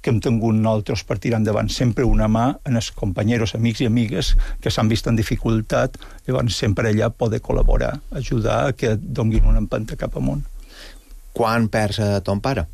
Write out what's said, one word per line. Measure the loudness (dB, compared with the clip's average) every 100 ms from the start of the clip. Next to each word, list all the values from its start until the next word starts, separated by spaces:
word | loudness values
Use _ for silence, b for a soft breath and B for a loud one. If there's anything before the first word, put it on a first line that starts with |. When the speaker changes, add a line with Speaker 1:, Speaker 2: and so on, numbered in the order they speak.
Speaker 1:
que | 0
hem | 0
tingut | 2 2 2 2
nosaltres | 2 0 -2 -6
per | -4 -4
tirar | 0 0
endavant. | 2 0 -2
Sempre | 0 0 2 4
una | 4 4
mà | 2 2 -2 -2
en | -2
els | -2
companyeros, | -4 -4 0 0 0 0
amics | 0 -2 0
i | 0
amigues | 2 0 -2 2 4 B B
que | -4
s'han | 0 0
vist | 0 0
en | 0
dificultat, | 0 -2 0 -2 0 -2 -2 -4 B B -4
llavors | -2 -2 -2
sempre | -2 0 0
allà | 2 0
poder | 0 -2 -2
col·laborar, | -2 2 4 4 0 -4 -10
ajudar | -8 -4 -2 0 0 0
a |
que | -2 -2 -2
et |
donguin | -4 -2 0 4 6
una | 6
empenta | 2 -4 -6 -6
cap | -8 -4
amunt. | -4 -4 -8 -14 B B B B B -20 -16
Speaker 2:
Quan | -2 0 2 0
perds | 0 -2 0
a | 0 0
ton | 0 -2
pare? | -2 -2 -4